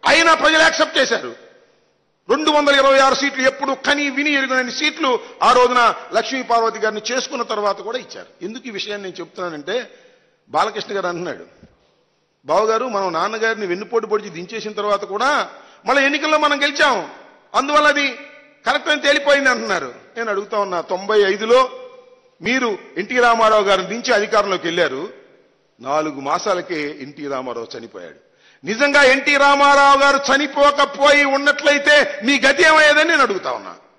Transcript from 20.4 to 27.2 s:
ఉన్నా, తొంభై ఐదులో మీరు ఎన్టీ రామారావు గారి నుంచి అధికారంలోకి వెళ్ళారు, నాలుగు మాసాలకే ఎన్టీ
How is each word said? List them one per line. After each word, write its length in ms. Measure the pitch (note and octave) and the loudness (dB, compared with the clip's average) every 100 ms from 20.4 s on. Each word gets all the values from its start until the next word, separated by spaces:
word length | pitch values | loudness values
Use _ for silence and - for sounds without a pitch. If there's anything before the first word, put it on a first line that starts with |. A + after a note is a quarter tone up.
| G#3 A3 | -4 -4
ఉన్నా, 220 | G3 F3 | -2 -4
తొంభై 420 | D#3 F#3 G3+ G#3+ | -4 -6 0 2
ఐదులో 580 | G3+ G3 A3 B3 B3+ - - - - _ _ _ E3+ | 2 0 2 2 2 -4 -20 -20 -20 _ _ _ -4
మీరు 320 | B3+ B3 F#3+ - - | -2 -2 -6 -10 -10
ఎన్టీ 160 | G3+ B3 A#3+ | -6 0 2
రామారావు 380 | A#3 A3 G#3+ G3+ | 4 4 2 2
గారి 120 | F#3+ F3+ | 0 -2
నుంచి 160 | A3 A#3+ A3+ | -8 -2 -2
అధికారంలోకి 480 | G#3 G#3+ G3+ F#3 E3+ | 0 0 0 -2 -4
వెళ్ళారు, 340 | E3+ D#3+ C3 F#3 - - _ _ _ _ _ | -2 -2 -2 -10 -14 -20 _ _ _ _ _
నాలుగు 400 | A#2+ D3 D#3 C3+ C#3 | -4 -4 -4 -6 -4
మాసాలకే 520 | E3+ G#3 F#3 F3 E3 D3 D3+ | -4 -2 -4 -4 -8 -8 -10
ఎన్టీ 200 | C3+ D3 | -16 -14